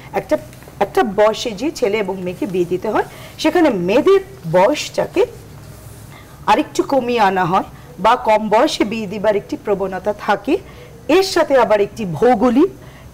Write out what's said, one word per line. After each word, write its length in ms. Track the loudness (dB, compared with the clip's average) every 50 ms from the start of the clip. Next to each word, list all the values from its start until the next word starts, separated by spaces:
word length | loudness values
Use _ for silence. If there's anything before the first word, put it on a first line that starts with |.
| -20 -8
একটা, 260 | -8 -8 -2 -2 -4 -4 -4 -14 -20 -20 -20 -20 -6 -6
একটা 220 | -6 -2 0 0
বয়সে 480 | 0 0 2 2 2 2 2 0 -6 -8
যে 200 | -6 -4 -6 -6
ছেলে 280 | -2 -2 -2 0 0 -2
এবং 240 | -2 -4 -6 -6
মেয়েকে 240 | -8 -8 -6 -6 -6
বিয়ে 180 | -4 -2 -2 -2
দিতে 260 | -2 -4 -4 -4 -2
হয়, 140 | -2 -2 -4 -4 -10 -18 -20 -20 -12 -4
সেখানে 320 | -2 0 2 2 2 2
মেয়েদের 500 | 2 0 -2 0 0 2 4 4 4 4 2 -4 -16 -14 -8 0
বয়সটাকে 760 | 2 2 2 2 2 -2 -6 -8 -6 -6 -6 -2 0 -2 -2 -2 -4 -16 -20 -20 -20 -20 -20 -20 -20 -20 -20 -20 -20 -20 -20 -20 -20 -20 -20 -20 -20 -8 0
আরেকটু 360 | 0 0 0 0 -2 -4 -4
কমিয়ে 380 | -2 0 -2 -2 0 0 0 2
আনা 240 | 2 2 2 0 -2
হয় 200 | 0 0 -2 -2 -4 -14 -20 -20 -20 -12 -2
বা 180 | 2 2 2
কম 320 | 2 2 2 2 2 2 2
বয়সে 360 | 2 2 2 2 0 -2 -4
বিয়ে 220 | -4 -4 -6 -8
দিবার 300 | -8 -8 -2 0 0 0
একটি 200 | 0 -2 -6 -10 -8 -2
প্রবণতা 500 | -4 -2 -2 -2 -6 -6 -6 -6 -6 -6 -4
থাকে, 380 | -2 -2 -2 -2 0 -4 -4 -4 -4 -12 -20 -20 -20 -20 -20 -14 -4 0
এর 140 | 2 2
সাথে 360 | 2 2 0 0 0 2 2 2
আবার 220 | 4 4 2 2
একটি 240 | 2 -2 -4 -8 -8
ভৌগোলিক 680 | -6 -2 2 4 4 4 4 2 2 4 4 2 2 0 -10 -20 -20 -20 -20 -20 0